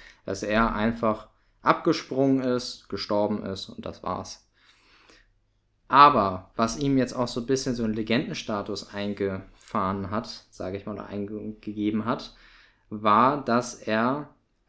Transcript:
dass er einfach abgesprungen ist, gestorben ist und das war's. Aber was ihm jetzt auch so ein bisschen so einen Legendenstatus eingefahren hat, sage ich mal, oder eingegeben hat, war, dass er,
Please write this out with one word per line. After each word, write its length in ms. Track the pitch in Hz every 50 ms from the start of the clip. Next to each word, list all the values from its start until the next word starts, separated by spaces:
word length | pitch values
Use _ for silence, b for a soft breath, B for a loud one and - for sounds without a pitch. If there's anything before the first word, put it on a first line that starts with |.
| B B B B B
dass 180 | - 98 95 -
er 320 | 101 107 110 113 113 -
einfach 540 | 104 107 113 117 117 120 110 107 - - - _ _ _ _ _ _
abgesprungen 800 | - 127 - - - 170 156 - - - 135 131 139 139 135 135
ist, 460 | 127 127 123 123 120 - - - - _
gestorben 560 | - 98 - - 107 104 104 104 107 101 107
ist 240 | 98 95 95 - -
und 180 | - - -
das 160 | - - -
war's. 460 | - - 92 98 92 - - - _ _ b b b b b b b b b b b b b b b b _ _ _ _ _ _ _ _ _ _ _ _
Aber 640 | - 156 - 147 131 117 101 98 92 95 - - _
was 220 | - 117 113 - -
ihm 200 | 143 139 139 131
jetzt 160 | 123 123 -
auch 140 | 127 123 120
so 140 | - 127
ein 60 | 120 123
bisschen 280 | 135 131 - 135 123
so 80 | 117 117
einen 120 | 110 107
Legendenstatus 1000 | 110 110 107 113 127 170 - 160 - - - 110 101 98 - 101 95 - - -
eingefahren 1160 | 101 101 104 101 - 101 98 95 95 - - - _ - - - 110 95 92 98 98 98 95
hat, 360 | 107 110 117 - - - - _
sage 260 | - - 95 92 95 98
ich 80 | -
mal, 80 | 107 104
oder 140 | - - -
eingegeben 960 | 98 104 101 101 107 107 104 107 107 - - 107 104 107 104 107 107 110 107
hat, 300 | 117 131 - - - b b b b b b b b b b b b
war, 540 | 107 107 104 107 104 107 120 131 147 143 135
dass 300 | - 117 120 120 - -
er, 560 | - - - 110 110 117 123 135 147 147 - _ _ _ _ _ _ _